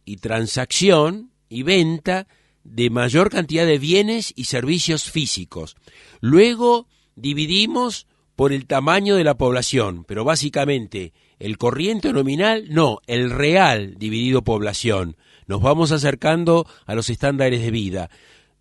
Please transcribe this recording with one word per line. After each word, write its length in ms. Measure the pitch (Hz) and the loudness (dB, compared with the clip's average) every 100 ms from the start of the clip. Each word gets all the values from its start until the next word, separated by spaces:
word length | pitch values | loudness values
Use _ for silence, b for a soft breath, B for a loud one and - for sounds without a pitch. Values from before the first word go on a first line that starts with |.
| - | -16
y 120 | 101 | -12
transacción 1120 | 110 110 110 127 127 - 190 160 151 208 247 _ _ | -6 -4 -2 -4 -4 0 4 4 4 -2 -14 _ _
y 140 | 117 | -8
venta 640 | 147 190 160 165 185 185 196 _ _ _ | 0 2 2 0 -4 -6 -6 _ _ _
de 260 | - 117 120 | -14 -2 0
mayor 400 | 120 123 151 202 | 0 2 4 2
cantidad 360 | - 147 160 165 | 0 -2 0 2
de 140 | 143 | 2
bienes 540 | 147 190 208 226 - - | 2 2 2 -2 -6 -10
y 100 | 123 | -6
servicios 640 | 127 131 175 170 156 - | -4 -2 -2 0 -2 -2
físicos. 680 | 160 139 98 87 87 78 - b b b b | -4 -4 -6 -8 -12 -14 -16 b b b b
Luego 680 | 117 165 233 233 240 240 - _ _ - | 4 6 6 4 2 2 -2 _ _ -10
dividimos 920 | 135 147 156 190 220 247 247 - - _ _ - | -6 -4 0 0 0 0 -4 -6 -16 _ _ -2
por 180 | 139 | 0
el 140 | 139 127 | 0 -4
tamaño 480 | 139 143 190 202 196 | -2 0 0 2 2
de 80 | |
la 140 | 151 127 | 2 2
población, 680 | 127 123 - 131 101 87 82 | 0 0 0 0 -2 -6 -10
pero 180 | 104 | -4
básicamente 920 | 127 160 143 143 139 135 104 101 87 _ _ _ | -2 -2 -2 -2 -2 -2 -4 -12 -12 _ _ _
el 180 | 104 104 | -10 -2
corriente 560 | 120 123 185 220 294 | -2 0 -2 -2 -2
nominal, 540 | 143 135 147 208 220 185 | 0 0 0 0 0 -2
no, 300 | 156 143 104 - | 2 2 0 -4
el 240 | 120 123 | -2 -2
real 640 | 127 147 185 170 110 98 98 | 0 2 4 4 2 -4 -8
dividido 460 | 107 113 123 127 | -6 -2 0 0
población. 760 | 117 107 104 95 117 98 85 - b b b | 0 -2 -2 -4 -2 0 -2 -10 b b b
Nos 140 | 98 | 0
vamos 300 | 131 156 160 | 2 4 2
acercando 760 | 156 143 131 151 165 170 165 160 b b | 2 0 0 0 2 4 2 2 b b
a 80 | |
los 160 | 110 113 | -4 -4
estándares 520 | 113 143 139 131 123 | -2 -2 0 0 0
de 100 | 113 | -2
vida, 380 | 113 98 92 82 b b b b b | -2 -4 -6 -8 b b b b b